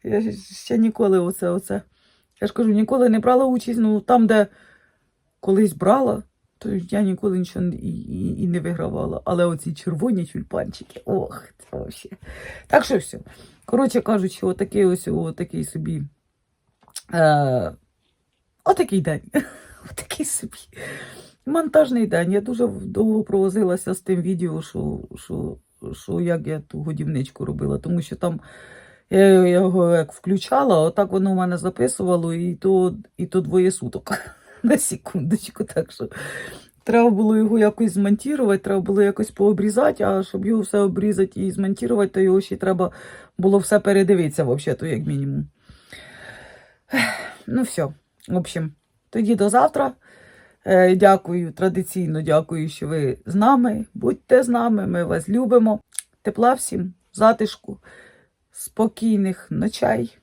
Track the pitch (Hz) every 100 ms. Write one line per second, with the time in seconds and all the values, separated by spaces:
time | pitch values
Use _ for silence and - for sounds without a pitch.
0 | 226 208 220 202 - 190 - 233 226 214
1 | 208 190 175 185 180 175 - 196 - _
2 | _ _ _ _ 208 - 226 208 220 262
3 | 247 220 240 254 269 254 - 233 220 214
4 | - 247 214 220 202 _ _ _ _ _
5 | _ _ _ _ - 190 208 151 165 254
6 | 262 - - _ _ _ 226 202 175 202
7 | 196 180 208 185 175 - 180 - - 170
8 | - 90 - - 180 175 160 165 160 160
9 | - - - 175 175 156 165 147 - 156
10 | 240 196 170 - - - - - - -
11 | - - - - - _ - 139 - -
12 | - - - - - - _ - - -
13 | - - - - - _ - 240 269 240
14 | 220 214 190 - 190 185 190 202 190 180
15 | - 156 165 - 175 165 147 160 156 156
16 | 143 _ _ _ _ _ _ _ _ -
17 | - 170 156 147 139 127 82 - _ _
18 | _ _ _ _ _ _ - 381 285 190
19 | 156 151 - 302 - - - - - -
20 | - - 302 - - - - - - -
21 | - - - _ - 320 320 311 269 247
22 | 214 170 170 202 214 233 240 190 190 196
23 | 220 214 - 196 190 196 185 185 - 190
24 | - 180 170 180 175 160 - - 73 -
25 | - - - 80 78 - _ _ - -
26 | - 170 170 170 151 151 151 151 151 147
27 | 151 147 135 - - - 71 71 165 175
28 | 147 - 175 160 - - - - - _
29 | _ 190 196 190 180 180 190 185 170 170
30 | 151 - 180 196 - 262 269 170 160 185
31 | 196 190 190 185 180 175 185 185 240 -
32 | 185 175 165 170 180 160 190 190 185 196
33 | - - 175 190 147 180 185 - - -
34 | - - - - _ - 233 277 - 156
35 | - 185 151 220 - - 202 - - -
36 | - - - - - - _ _ - 233
37 | 233 202 214 220 220 226 208 208 226 175
38 | 202 208 269 294 226 196 - 196 180 202
39 | 202 196 220 - 202 196 208 208 - -
40 | 202 190 190 196 190 226 202 208 202 185
41 | 208 190 190 - 190 185 196 202 240 233
42 | 196 190 190 190 196 190 190 185 175 -
43 | - - - - 185 196 - 208 202 196
44 | 190 190 156 147 143 139 160 165 165 -
45 | 156 139 139 139 147 _ _ - _ -
46 | - - - - - - _ _ _ 269
47 | 226 - - - - 247 240 - 143 147
48 | _ _ - 180 165 170 156 - _ _
49 | _ 226 214 214 202 - 302 294 269 -
50 | _ - - - _ _ - 185 185 185
51 | 196 190 - 175 165 - 190 190 - 190
52 | 170 156 156 151 160 165 156 - 151 160
53 | 139 - - 185 220 269 240 220 220 -
54 | - - _ 254 240 240 233 214 190 175
55 | 170 170 160 220 254 247 220 214 _ -
56 | _ _ 214 208 240 262 - - 180 -
57 | _ - 220 214 214 - - 202 - -
58 | - _ _ _ _ - - - 220 -
59 | 226 214 190 185 - - 220 - - 226
60 | 233 _